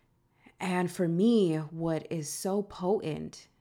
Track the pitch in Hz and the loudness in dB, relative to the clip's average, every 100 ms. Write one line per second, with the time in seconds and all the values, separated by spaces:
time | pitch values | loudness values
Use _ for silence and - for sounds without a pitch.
0 | _ _ _ _ _ - 180 180 180 175 | _ _ _ _ _ -8 -2 0 0 0
1 | 170 170 220 226 180 156 156 165 165 156 | 0 4 6 6 4 2 -4 -4 -2 -2
2 | - 165 147 - 196 196 202 - 180 208 | -4 -6 -6 -4 -2 -2 -2 -4 0 0
3 | 156 151 156 - - _ | 0 -6 -8 -12 -20 _